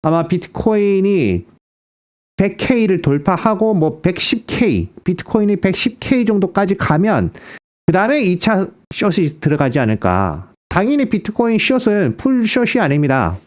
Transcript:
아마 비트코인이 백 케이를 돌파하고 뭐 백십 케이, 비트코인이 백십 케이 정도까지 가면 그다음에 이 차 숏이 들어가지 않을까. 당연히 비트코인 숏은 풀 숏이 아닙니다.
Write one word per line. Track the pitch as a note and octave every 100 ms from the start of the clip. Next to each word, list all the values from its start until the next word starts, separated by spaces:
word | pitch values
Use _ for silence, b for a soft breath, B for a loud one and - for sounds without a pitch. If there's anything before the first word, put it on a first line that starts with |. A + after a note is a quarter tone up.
아마 | D#3+ E3 E3
비트코인이 | F3+ - - - G#3+ G3+ G3 F#3+ G3 A#2 F2+ - _ _ _ _ _ _ _ _ -
백 | G3 -
케이를 | - B3 A3 F#3
돌파하고 | - C#3+ D3 F3 A3+ G#3 A3
뭐 | G3+ D#3 D#3
백십 | F#3 F3 - A#3+ -
케이, | - A#3 G#2+ E2+ -
비트코인이 | - F3+ - A3+ G#3 G3+
백십 | G3 F#3 B3+ -
케이 | - C4
정도까지 | A3 G#3 F#3 - G3 G3+
가면 | - D#3 G#3 D#3+ F2 - B B _ _ -
그다음에 | F3 G#3+ D4
이 | G3+ F3+
차 | G#3+ G3+ F#3+ - _
숏이 | - G#3 F3 D#3 D3+
들어가지 | - D3 C#3 C#3
않을까. | A#2 G#2+ F#2+ F2+ F#2+ D2+ F#2+ _ _
당연히 | F3 G#3+ D4 C4+
비트코인 | G#3 - - A#3 A3
숏은 | - B3+ B3 G#3 D#3 A2
풀 | C4+ C4 A3
숏이 | - A#3+ B3+
아닙니다. | E3+ D3 D3 C3+ F2 F#2